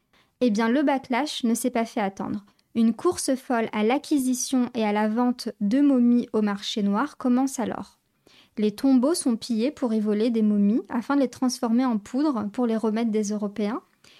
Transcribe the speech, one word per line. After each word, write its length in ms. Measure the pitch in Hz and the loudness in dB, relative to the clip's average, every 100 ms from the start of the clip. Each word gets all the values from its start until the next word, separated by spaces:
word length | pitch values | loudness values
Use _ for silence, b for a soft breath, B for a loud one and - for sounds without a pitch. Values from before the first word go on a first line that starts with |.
| _ _ _ _ | _ _ _ _
Eh 100 | 247 | 0
bien, 180 | 208 226 | 2 2
le 140 | 254 | 2
backlash 640 | 294 269 262 233 294 - | 2 0 -2 -4 -2 -2
ne 100 | 226 | -2
s'est 160 | 233 254 | 0 -2
pas 140 | 240 | -2
fait 160 | 226 - | -4 -2
attendre. 440 | 196 196 - 208 - b b | -4 -4 -8 -8 -10 b b
Une 200 | 233 226 | 0 0
course 400 | 226 359 349 - 262 | 2 -2 -2 -2 -4
folle 320 | - 240 226 | -2 -2 -2
à 120 | 214 | 0
l'acquisition 840 | 214 277 - 294 254 247 - 262 240 | 0 0 0 0 0 -2 -2 -2 -2
et 100 | 240 | -2
à 80 | 214 | 0
la 140 | 208 214 | 0 0
vente 440 | 220 247 247 - - | 0 0 -2 -6 -4
de 200 | 202 254 | 0 2
momies 480 | 285 262 240 240 - | 4 4 4 4 2
au 100 | 220 | 0
marché 400 | 208 202 - - | 0 -2 -6 -2
noir 360 | 202 202 285 - | 0 0 -2 -4
commence 420 | 254 247 269 - | 0 2 0 -2
alors. 380 | 214 - 196 _ _ _ b b b - | -6 -6 -12 _ _ _ b b b -2
Les 160 | 214 | -2
tombeaux 420 | 208 269 262 262 | 0 2 4 4
sont 220 | 359 277 226 | 0 0 -2
pillés 340 | - 226 240 | -2 -2 -2
pour 220 | 294 247 | -2 -2
y 80 | 220 | 0
voler 300 | 214 208 233 | 0 0 0
des 120 | 226 | 2
momies 400 | 214 208 202 240 - | 2 4 4 2 -2
afin 260 | 247 - 285 | -6 -2 0
de 40 | |
les 80 | 254 | 0
transformer 560 | - 254 240 240 233 | 0 -2 -2 0 2
en 140 | 262 220 | 2 -2
poudre 500 | 202 247 302 240 208 | -4 -2 0 0 -4
pour 140 | 202 247 | -2 -2
les 100 | 226 | 0
remettre 340 | 220 220 233 | 0 0 0
des 200 | 214 202 | -2 -2
Européens. 520 | 208 208 202 208 247 - b b b | -2 -4 -4 -4 -4 -10 b b b